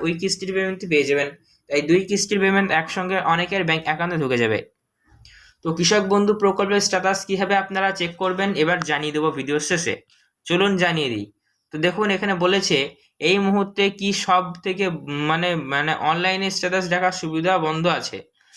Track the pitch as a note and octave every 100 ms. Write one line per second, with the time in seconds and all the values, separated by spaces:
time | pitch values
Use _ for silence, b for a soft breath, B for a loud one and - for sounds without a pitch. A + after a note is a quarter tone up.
0 | D#3+ E3+ F#3+ F3 F#3+ F#3+ F#3+ F#3 F#3 D3+
1 | C#3 C#3+ C#3+ - b b - C#3+ D3 F3+
2 | G3 G3+ - G#3 F#3+ G3 F#3+ D#3 E3 F#3+
3 | F3+ F#3+ E3 E3 F3+ G3 E3 D#3+ D3+ D#3
4 | F3 E3 C3 B2 A2+ G#2+ - _ _ _
5 | b b b b b b E3 D#3+ E3+ G#3
6 | F#3+ G3+ G#3 G#3 G3 F#3+ G3 G3+ G3+ F#3
7 | F#3+ G3 - F#3+ F#3+ G3 F#3+ F#3+ F#3+ F#3+
8 | E3+ E3+ F#3 F3+ G3 D#3+ D#3+ F3 D#3 D3
9 | D3+ D3 D#3 C#3+ C3 D3 D3 E3+ E3+ F#2+
10 | _ b b b - F3 G3+ F#3+ F3 E3
11 | C#3 G#2+ G#2 _ _ _ _ D#3 F3 F3+
12 | G#3 F#3+ G3+ F3+ F3+ G3 F#3 C#3+ C#3 b
13 | b b D#3 G3 G3 G3+ G3 G3+ G3 G3
14 | G3 G3 - F#3 F3+ F3 G3 F#3+ F#3+ D#3+
15 | C#3 D3 D3+ E3 F3+ E3+ C3+ C#3 D3+ D#3
16 | D3 E3+ F#3 F#3+ F#3+ F#3+ F3+ F#3 F3+ F3
17 | F#3 F3+ E3 D#3+ F3 F#3 D#3 D#3+ E3+ D3+
18 | - G2 - B B